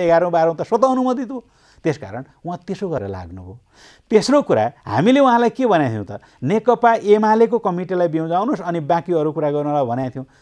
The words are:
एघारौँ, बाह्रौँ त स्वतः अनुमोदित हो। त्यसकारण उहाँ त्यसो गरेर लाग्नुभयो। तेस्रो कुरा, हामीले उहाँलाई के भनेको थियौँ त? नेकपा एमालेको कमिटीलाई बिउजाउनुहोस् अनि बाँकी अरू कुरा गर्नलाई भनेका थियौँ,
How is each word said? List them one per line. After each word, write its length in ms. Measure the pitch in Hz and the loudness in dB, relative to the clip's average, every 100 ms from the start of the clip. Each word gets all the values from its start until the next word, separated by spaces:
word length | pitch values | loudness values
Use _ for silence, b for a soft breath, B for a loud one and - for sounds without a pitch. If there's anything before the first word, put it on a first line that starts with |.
एघारौँ, 260 | 175 165 175 | 2 2 2
बाह्रौँ 240 | 170 165 165 | 2 2 0
त 120 | 160 | -2
स्वतः 200 | 226 262 | 0 2
अनुमोदित 400 | 254 254 254 240 | 2 -2 -4 -6
हो। 120 | 262 - b b b | -10 -14 b b b
त्यसकारण 400 | 165 120 95 110 - _ | -4 -4 -8 -14 -14 _
उहाँ 180 | 165 175 | -12 -12
त्यसो 240 | - 185 190 | -10 -8 -6
गरेर 240 | 143 98 | -6 -6
लाग्नुभयो। 420 | 95 87 92 90 110 _ b b b - | -10 -12 -16 -18 -20 _ b b b 0
तेस्रो 320 | 220 - 285 277 | 0 4 0 2
कुरा, 160 | 120 107 - - | 2 0 -4 -4
हामीले 320 | 110 196 269 | 0 4 4
उहाँलाई 300 | 262 240 240 | 4 4 2
के 140 | 233 254 | 0 0
भनेको 240 | 170 131 | 2 0
थियौँ 140 | 110 98 | -4 -8
त? 160 | 101 b b | -12 b b
नेकपा 520 | 131 214 220 233 233 226 | -2 0 0 2 2 2
एमालेको 540 | 208 214 214 220 226 226 | 4 4 4 4 4 2
कमिटीलाई 480 | 202 175 180 180 175 | -2 -4 -4 -2 0
बिउजाउनुहोस् 560 | 160 160 175 226 202 | -2 -2 -2 -2 -4
अनि 160 | 180 170 | -4 -6
बाँकी 320 | 143 170 175 | -2 -2 0
अरू 200 | 165 151 156 | 0 0 -2
कुरा 140 | 151 | -2
गर्नलाई 320 | 147 147 147 | -2 0 0
भनेका 260 | 127 120 131 131 | 0 -2 -4 -8
थियौँ, 100 | 131 b | -16 b